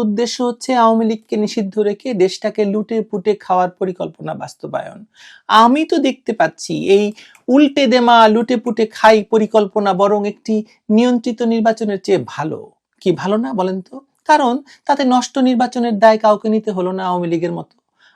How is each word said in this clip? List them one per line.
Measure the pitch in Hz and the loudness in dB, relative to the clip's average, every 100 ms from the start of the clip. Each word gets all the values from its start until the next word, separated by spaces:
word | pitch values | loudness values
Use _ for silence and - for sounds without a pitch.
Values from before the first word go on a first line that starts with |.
| 226 | -2
উদ্দেশ্য | 202 233 - | -2 -4 -2
হচ্ছে | 247 240 - 254 | -4 -4 -4 2
আওয়ামী | 226 226 220 | 2 2 0
লীগকে | 220 - 220 | -4 -6 -4
নিষিদ্ধ | 208 - 196 196 | -4 -4 -4 -4
রেখে | 202 202 - | -4 -4 -6
দেশটাকে | 220 185 185 214 214 208 | 0 0 0 -6 -2 -2
লুটে | 208 208 226 | -2 -4 -4
পুটে | 214 202 196 202 | -4 -4 -4 -4
খাওয়ার | - 185 180 | -2 -2 -2
পরিকল্পনা | 180 190 180 - - 156 | -4 -8 -6 -10 -10 -12
বাস্তবায়ন। | - - - 151 - - - - _ - - - | -10 -12 -14 -10 -10 -10 -16 -20 _ -20 -20 0
আমি | 214 233 277 320 | 4 6 4 0
তো | 330 | 0
দেখতে | 269 - - | -2 -4 -6
পাচ্ছি | 220 160 - - 160 170 196 | -2 -2 -4 -8 -6 2 2
এই | 208 208 - _ - | 2 -4 -18 _ 0
উল্টে | 254 294 277 269 | 4 4 2 2
দেমা | 247 240 233 220 | 2 4 6 6
লুটে | 214 240 247 | 4 0 -2
পুটে | 247 226 220 | -4 -2 -4
খাই | - 220 220 | 2 4 4
পরিকল্পনা | 202 226 214 220 202 214 202 | 2 0 2 2 0 0 -2
বরং | 185 202 208 202 | 0 0 0 -2
একটি | 202 - 220 214 _ - | -8 -4 -4 -4 _ 0
নিয়ন্ত্রিত | 214 247 247 240 233 | 2 2 0 -2 -4
নির্বাচনের | 233 226 220 220 214 196 - | -2 0 0 -2 -4 -6 -2
চেয়ে | 185 120 | -2 -2
ভালো। | - 156 139 - _ _ _ | -8 -8 -10 -14 _ _ _
কি | 190 | -4
ভালো | 165 185 214 | -2 -2 -4
না | 254 | -4
বলেন | 233 185 190 | -4 -4 -6
তো? | 185 262 - _ - | -10 -20 -20 _ 0
কারণ | 302 262 254 - _ - | 2 2 -2 -8 _ -4
তাতে | 285 262 | -2 0
নষ্ট | 247 247 - | 0 0 -2
নির্বাচনের | 254 247 247 247 233 208 | 0 0 -2 -2 -4 2
দায় | 220 220 | 4 4
কাউকে | 220 208 220 | 2 0 0
নিতে | 214 214 | -2 -2
হলো | 185 180 | -4 -4
না | 190 185 | -6 -4
আওয়ামী | 180 175 | -4 -2
লীগের | 170 170 170 | -4 -4 -8
মতো, | 165 _ _ _ _ | -12 _ _ _ _